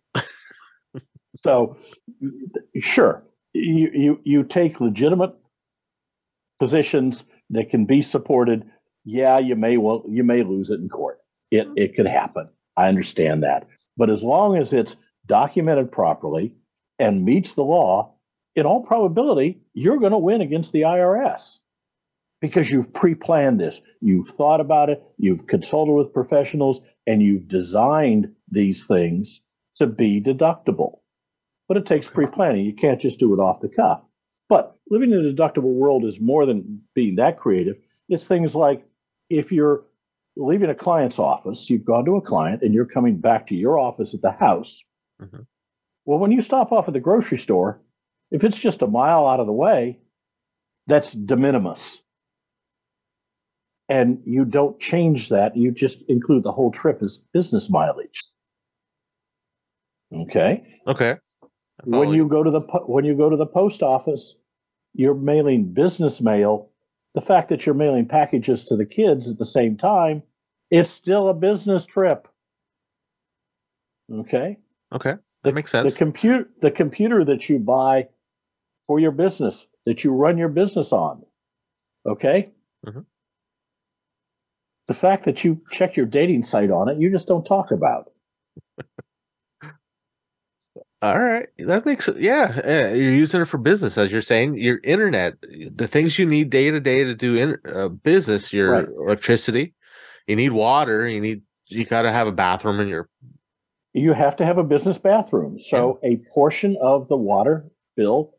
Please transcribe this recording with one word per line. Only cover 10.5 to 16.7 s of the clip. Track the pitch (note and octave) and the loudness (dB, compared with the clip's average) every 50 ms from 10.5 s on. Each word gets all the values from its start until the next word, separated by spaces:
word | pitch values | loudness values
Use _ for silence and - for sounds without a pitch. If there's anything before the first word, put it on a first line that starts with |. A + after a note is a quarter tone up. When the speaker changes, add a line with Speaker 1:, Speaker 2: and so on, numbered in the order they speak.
| F#2+ G2 F#2+ - | -2 -4 -4 -4
Speaker 1:
it | G#2+ D#2+ | -6 -6
in | F2+ - | -6 -8
court. | - - C#2+ - - - _ _ _ _ _ - | -10 -8 -8 -8 -10 -12 _ _ _ _ _ 0
It, | G#2+ G#2+ G#2+ G2+ D4 | 0 0 0 2 0
it | A#3 G3+ - - | 0 0 0 0
could | - G2+ | 0 0
happen. | F#2+ - - - - - E2+ D#2+ - _ _ _ _ - - | 0 0 -2 -2 -4 -6 -12 -12 -14 _ _ _ _ -2 0
I | F#2 F#2+ | 2 2
understand | F#2+ F#2 F#2 - - - D#2+ D#2 D#2 D#2 | 2 2 0 -2 -2 -2 0 0 0 0
that. | D2+ C#2 C#2 - - _ _ _ _ _ _ - | 0 0 -2 -2 -4 _ _ _ _ _ _ 0
But | A#2 G#2+ | 0 2
as | G#2+ G2 G#2+ | 0 0 0
long | A#2+ C#3+ F3+ G#3 G#3 F#3+ | 0 2 2 2 2 2
as | E3+ C#3 B2+ | 0 0 0
it's | D3 B2 G#2+ - - - _ _ _ _ _ | 0 0 0 -2 -6 -18 _ _ _ _ _
documented | - G#2 G#2+ C3+ D3 - F#3 D#3+ E3 D#3 C#3 B2+ B2 | 2 2 2 2 2 0 0 0 2 2 0 0 -2
properly | - - F#2+ E2 D2+ - - D#2 D2+ D#2+ F#2+ A#2 - _ _ _ | -2 0 0 0 0 -2 -4 -6 -4 -4 -6 -6 -8 _ _ _